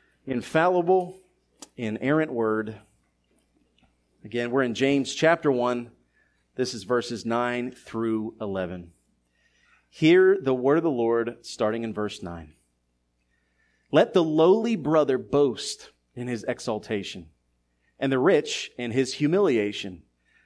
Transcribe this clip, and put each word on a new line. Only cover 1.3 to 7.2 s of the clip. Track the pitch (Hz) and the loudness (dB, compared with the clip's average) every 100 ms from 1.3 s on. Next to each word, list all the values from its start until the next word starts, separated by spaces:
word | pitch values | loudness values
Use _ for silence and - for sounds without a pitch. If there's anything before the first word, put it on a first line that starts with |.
| _ _ _ - - | _ _ _ -20 -8
inerrant | 113 110 135 156 156 | -6 -2 0 0 0
word. | 120 110 110 110 107 _ _ _ _ _ _ _ _ _ _ _ _ _ _ | 0 0 0 -4 -12 _ _ _ _ _ _ _ _ _ _ _ _ _ _
Again, | 107 120 120 | -8 -6 -2
we're | 131 | 0
in | 127 | -2
James | 107 135 139 123 | 0 0 0 -2
chapter | - 160 165 151 | 0 2 2 2
one. | 123 123 120 117 _ _ _ _ _ _ - | 2 0 -2 -6 _ _ _ _ _ _ -4
This | 123 | -4
is | 113 | -4
verses | 95 123 113 117 | -2 -2 -2 -6